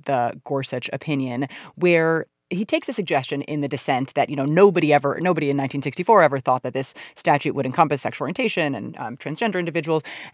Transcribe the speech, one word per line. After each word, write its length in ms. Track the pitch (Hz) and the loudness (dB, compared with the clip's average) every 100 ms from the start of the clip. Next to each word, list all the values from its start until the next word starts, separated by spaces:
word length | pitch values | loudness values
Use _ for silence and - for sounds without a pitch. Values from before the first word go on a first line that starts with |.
the 340 | - 131 120 - | -2 0 0 -4
Gorsuch 460 | - 139 131 127 - | -6 -4 -4 -6 -6
opinion, 560 | 139 - 143 131 120 139 - - - | -8 -4 -4 -2 -4 -6 -8 -20 -2
where 500 | 175 170 160 165 - _ - | 2 4 4 2 -2 _ -8
he 120 | 175 | -6
takes 240 | 214 320 - | -2 -2 -2
a 40 | |
suggestion 500 | 240 175 147 131 139 | -6 -2 -2 -2 -6
in 180 | - 151 | -4 -4
the 80 | 143 | -4
dissent 440 | 131 - 131 127 | -4 -2 -2 -2
that, 140 | - 131 | -2 -2
you 60 | |
know, 100 | 143 | -2
nobody 480 | 139 160 202 175 156 | 0 6 6 6 4
ever, 280 | 147 139 - | 4 2 0
nobody 300 | 180 160 147 | 0 0 0
in 60 | 139 | 0
nineteen 260 | 135 143 | -2 -4
sixty-four 380 | 139 - 175 220 | -6 -2 4 8
ever 200 | 156 135 | 6 4
thought 240 | 135 127 | 0 0
that 80 | 127 | -2
this 220 | 131 135 - - | -6 -6 -10 -20
statute 400 | - - 147 151 | -4 2 2 2
would 100 | 139 | -2
encompass 380 | 131 127 156 143 | 0 2 2 0
sexual 220 | 113 - | -4 -6
orientation 500 | 135 180 240 - 151 | -6 -2 -2 0 -2
and, 220 | 123 120 - | -4 -8 -10
um, 200 | 120 127 | -12 -10
transgender 440 | 147 156 226 185 | -10 -4 -2 -2
individuals, 420 | 170 160 160 156 - - - | -4 -4 -2 -2 -4 -12 -18